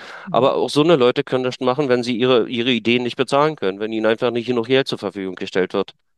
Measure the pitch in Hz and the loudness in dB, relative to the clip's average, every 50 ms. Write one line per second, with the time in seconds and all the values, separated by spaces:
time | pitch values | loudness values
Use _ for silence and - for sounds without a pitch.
0 | - - - - - - - 110 127 135 65 76 87 123 - 143 151 170 175 135 | -18 -18 -18 -16 -10 -2 0 2 2 2 2 0 -2 0 2 2 4 4 4 6
1 | 123 123 127 147 139 - 139 127 127 127 123 - 131 127 127 143 151 127 123 123 | 4 4 2 0 -2 -2 -2 -2 -2 -2 -4 -2 0 0 0 0 0 0 0 0
2 | 117 123 123 104 123 127 131 117 104 - 127 117 117 131 123 113 101 113 120 123 | 0 -2 -2 0 2 2 4 2 2 0 -4 -2 -2 0 -2 0 2 2 2 2
3 | 123 120 - - 131 - 139 139 147 156 156 - 101 95 95 98 110 110 113 110 | 0 -2 -4 -4 -2 0 2 2 2 0 0 -2 -4 -4 -4 -4 -6 -4 -2 0
4 | 110 110 113 - 127 120 117 120 113 117 123 120 113 120 131 131 131 - 120 - | 0 0 0 0 0 -2 -2 -2 -2 -2 -2 -2 0 0 0 0 0 -2 -4 -6
5 | 104 98 90 101 95 92 92 - - 95 - 95 92 - - 101 95 - - _ | -6 -6 -6 -6 -8 -8 -8 -8 -10 -4 -2 -2 -2 0 -2 -4 -4 -4 -8 _
6 | _ _ _ | _ _ _